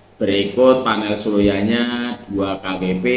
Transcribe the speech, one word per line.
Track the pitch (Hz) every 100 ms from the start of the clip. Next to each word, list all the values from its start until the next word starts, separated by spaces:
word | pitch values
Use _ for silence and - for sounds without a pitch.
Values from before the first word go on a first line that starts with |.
| - -
berikut | 208 101 98 - 131 127 117
panel | 107 107 104
suryanya | 113 104 101 98 104 117 120 120 120 113 -
dua | 98 98 95
K | 95 92
W | 92 92
P | 120